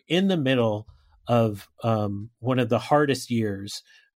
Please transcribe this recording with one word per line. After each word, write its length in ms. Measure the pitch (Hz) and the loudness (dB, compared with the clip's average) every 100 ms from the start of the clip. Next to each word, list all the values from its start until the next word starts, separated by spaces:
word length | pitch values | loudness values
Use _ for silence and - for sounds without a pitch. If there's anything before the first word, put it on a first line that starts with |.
| - | -2
in 200 | 170 196 | 0 2
the 100 | 180 | 2
middle 500 | 131 131 113 107 - - _ _ - | 2 2 2 -2 -8 -20 _ _ 0
of, 420 | 120 113 101 - _ | 2 2 -2 -12 _
um, 480 | 117 110 104 101 110 _ | -2 0 -2 -6 -10 _
one 200 | 117 127 | -2 0
of 80 | 120 | 2
the 120 | 117 | 0
hardest 520 | - 147 147 131 - | 2 2 2 0 -2
years, 520 | 117 110 98 101 - - _ _ | -2 -2 -4 -10 -14 -16 _ _